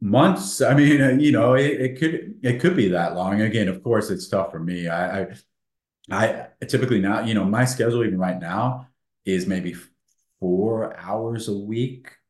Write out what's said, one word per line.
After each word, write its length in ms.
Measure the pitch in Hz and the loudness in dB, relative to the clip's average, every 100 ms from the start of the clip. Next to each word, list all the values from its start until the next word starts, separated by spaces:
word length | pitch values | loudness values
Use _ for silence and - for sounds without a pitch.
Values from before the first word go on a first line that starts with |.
months. 600 | 101 117 180 185 - - | 0 4 4 4 -4 0
I 100 | 120 | 4
mean, 300 | 143 147 143 | 6 6 6
uh, 60 | 135 | 4
you 200 | 127 147 | 4 4
know, 240 | 120 120 | 4 4
it, 240 | 131 143 139 | 4 2 0
it 180 | 127 127 | -2 -2
could, 380 | 160 170 - - | -4 -4 -8 -4
it 160 | 127 120 | -2 2
could 160 | 175 | 2
be 140 | 185 101 | 2 2
that 260 | 87 85 | 2 -2
long. 280 | 85 92 101 | -2 -2 0
Again, 260 | 110 110 95 | 0 0 -2
of 140 | 92 | -2
course, 260 | - 110 104 | -2 0 0
it's 200 | 92 - | -6 -4
tough 220 | 101 85 | -4 -4
for 100 | 82 | -6
me. 280 | 85 90 85 | -8 -6 -6
I, 340 | 85 90 98 | -4 -4 -4
I, 60 | 92 - _ _ _ _ _ _ - | -8 -10 _ _ _ _ _ _ -8
I 540 | 95 110 - - _ - | -2 -2 -2 -10 _ -4
typically 340 | 131 127 110 | -2 2 0
not, 280 | 95 107 113 | 0 0 0
you 60 | |
know, 100 | 110 | 0
my 220 | 95 110 127 | 0 2 0
schedule 360 | - 117 120 | 0 0 0
even 160 | 110 92 | 0 -2
right 220 | 92 90 | -2 -4
now 480 | 85 95 123 127 - _ _ _ - | -6 -4 -2 -4 -10 _ _ _ -4
is 200 | 95 92 | -2 -2
maybe 300 | 92 87 85 - _ _ _ _ _ | -4 -6 -10 -16 _ _ _ _ _
four 560 | 92 90 107 113 110 - | -2 0 0 -2 -4 -8
hours 520 | 90 107 113 113 110 | -8 -6 -6 -6 -6
a 60 | 101 | -8
week 560 | 101 113 127 - - - _ | -6 -4 -4 -6 -18 -20 _